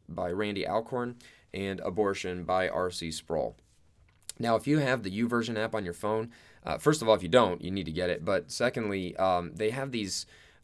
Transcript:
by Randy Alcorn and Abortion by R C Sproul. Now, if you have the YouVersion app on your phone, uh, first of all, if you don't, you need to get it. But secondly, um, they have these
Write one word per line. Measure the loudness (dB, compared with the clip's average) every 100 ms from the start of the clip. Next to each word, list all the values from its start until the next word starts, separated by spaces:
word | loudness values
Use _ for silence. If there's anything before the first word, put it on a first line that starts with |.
| -10
by | -4 -2
Randy | -2 -2 -2 0
Alcorn | -2 -2 -4 -4 -8 -18 -20 _ -6
and | -4 -4
Abortion | -2 2 2 0 -4 -4
by | 0 2 2
R | 0 -2
C | -4 -8
Sproul. | -8 -4 -2 -2 -6 _ _ _ _ _ _ -16 -4
Now, | 0 2
if | 2
you | 2
have | 2 0
the | -2 -2
YouVersion | 0 0 0 -2
app | -2
on | -2 -4
your | -4
phone, | -2 -2 -4 -12 -20 -12
uh, | -6 0
first | 2 4
of | 6
all, | 6
if |
you | 6
don't, | 6 6 2
you | -4
need | -4 -4
to |
get | -2 -2
it. | -2
But | 0 -2 -2
secondly, | -2 0 0 -2 -2 -4 0
um, | 2 2 0 -4
they | -2
have | -2 -4
these | -4 -4 -6 -8 -16 -20 -20